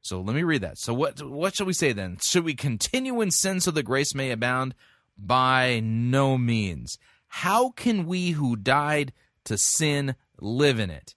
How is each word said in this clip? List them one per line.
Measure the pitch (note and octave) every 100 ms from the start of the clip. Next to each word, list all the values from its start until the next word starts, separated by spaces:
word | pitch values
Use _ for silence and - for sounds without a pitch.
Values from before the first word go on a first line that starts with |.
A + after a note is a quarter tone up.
So | - F#2
let | F#2 C3
me |
read | E3+ D3+
that. | F2+ -
So | - A#2+
what, | E3 -
what | C#3+ C#3+ F3+ -
shall | F#3+
we |
say | F3+ D#3
then? | G#2 F#2 F2+
Should | - F3 E3
we | C#3+
continue | C#3+ A2 - B3+ C4 B3
in | G#3
sin | E3 G3 F#3+
so | F3
that | D#3
grace | C#3 C3 C#3+ C#3
may | C3+
abound? | A#2 A#2+ B2+ C3 - _ _ _ _
By | G2+ B2+ B2+ C3 B2+ A#2+
no | A2 A2+ A#2+ C3 C#3 C3
means. | A#2+ A2+ G2+ D#2 A#1+ - _ _ _
How | - F3+ G#3+ B3+
can | - A#3+ A3 E3
we | F#3 F3+
who | D#3 C#3 A#2
died | G2+ C3+ D3 D3+ C#3 - _ _ -
to | A2
sin | - - D#3 C#3+ C#3 B2+ _ -
live | G2+ A#2+ C#3+ A#2+
in | G2
it? | D2+ -